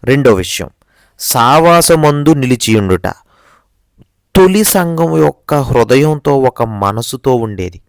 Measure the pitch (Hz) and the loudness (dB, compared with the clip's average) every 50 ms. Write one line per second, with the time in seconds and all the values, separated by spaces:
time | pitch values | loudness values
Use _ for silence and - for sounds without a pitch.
0 | - 110 131 143 139 127 107 92 92 - - - 80 67 _ _ _ _ _ _ | 0 0 0 2 4 2 2 2 0 -6 -8 -10 -10 -12 _ _ _ _ _ _
1 | _ _ _ _ - - - 127 117 120 139 156 165 170 170 170 165 - 170 160 | _ _ _ _ -12 -6 -2 0 0 2 2 2 4 4 4 2 4 2 2 2
2 | 151 151 147 147 147 147 160 143 131 127 127 120 - - 110 107 101 95 92 90 | 2 0 0 0 2 0 0 2 2 -2 -2 -2 0 0 0 0 0 0 -2 -2
3 | - 92 92 _ _ _ _ _ _ _ _ _ _ _ _ _ _ _ _ _ | -2 -6 -10 _ _ _ _ _ _ _ _ _ _ _ _ _ _ _ _ _
4 | _ _ _ _ _ _ _ 190 190 185 185 202 214 202 - 202 180 170 170 165 | _ _ _ _ _ _ _ 4 4 4 4 2 0 0 0 -2 -2 -2 -2 -2
5 | 170 165 160 160 156 151 143 _ _ - 156 147 139 123 131 127 117 107 123 135 | -2 -2 0 0 0 0 0 _ _ -4 -4 -2 -2 0 0 0 2 2 2 2
6 | 147 151 156 147 _ 147 143 135 131 127 - - 120 113 110 104 98 98 101 110 | 2 2 0 -2 _ -2 0 0 0 0 -2 -2 -6 -6 -4 -4 -4 -4 -4 -4
7 | 117 - - 127 _ 135 127 123 113 110 104 95 92 90 85 87 _ | -8 -8 -10 -6 _ -2 -2 -2 -2 -6 -8 -8 -10 -10 -10 -14 _